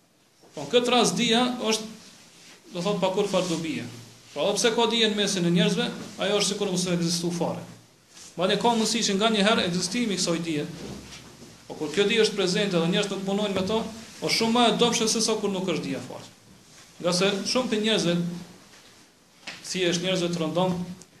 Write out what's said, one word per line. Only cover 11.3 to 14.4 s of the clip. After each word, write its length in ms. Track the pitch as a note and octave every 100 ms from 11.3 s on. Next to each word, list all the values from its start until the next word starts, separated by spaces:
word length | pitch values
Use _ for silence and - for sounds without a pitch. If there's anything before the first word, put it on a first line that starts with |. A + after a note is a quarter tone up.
| - - - -
po 80 |
kur 160 | - D#3
kjo 120 | G3+ G3+
dije 220 | A3+ G#3+
është 100 | -
prezente 400 | F3+ G#3 G#3 E3+
dhe 140 | E3
njerëzit 240 | G3+ G3 F#3+
nuk 100 | G3
punojnë 300 | G3+ G#3 F#3+
me 100 | F#3+
to, 140 | A3 - - - -
është 160 | D#3+
shumë 200 | -